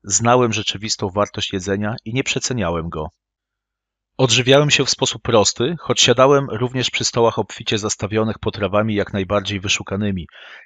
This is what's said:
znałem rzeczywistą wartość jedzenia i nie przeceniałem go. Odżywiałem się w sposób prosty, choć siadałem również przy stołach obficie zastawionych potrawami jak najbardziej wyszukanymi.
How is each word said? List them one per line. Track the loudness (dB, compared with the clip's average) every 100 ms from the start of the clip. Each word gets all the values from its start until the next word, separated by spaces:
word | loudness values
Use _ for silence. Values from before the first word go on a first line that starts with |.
znałem | -4 0 4 4 4
rzeczywistą | 0 -4 -6 -6 -4 -4
wartość | -2 -2 -4 -6
jedzenia | -4 -2 -2 -2 -6 -4
i |
nie | -4
przeceniałem | -2 -4 -4 -2 0 -2 -4
go. | -6 -8 -10 _ _ _ _ _ _ _ _ _ 0
Odżywiałem | 2 2 4 4 4
się | 2 0
w |
sposób | -2 -4 -4
prosty, | 2 4 4 0 -2 -2
choć | -2 2
siadałem | 4 6 6 4 2
również | -4 -4 -2 -4
przy | -4 -2
stołach | 2 2 2
obficie | -4 -8 -4 -2
zastawionych | -2 -4 -4 -2 -2 -2
potrawami | -6 -4 0 0 2 0
jak | -2
najbardziej | -2 -2 -2 -2 -4
wyszukanymi. | -2 -4 -4 -4 -2 -4 -6 -16 -20 -20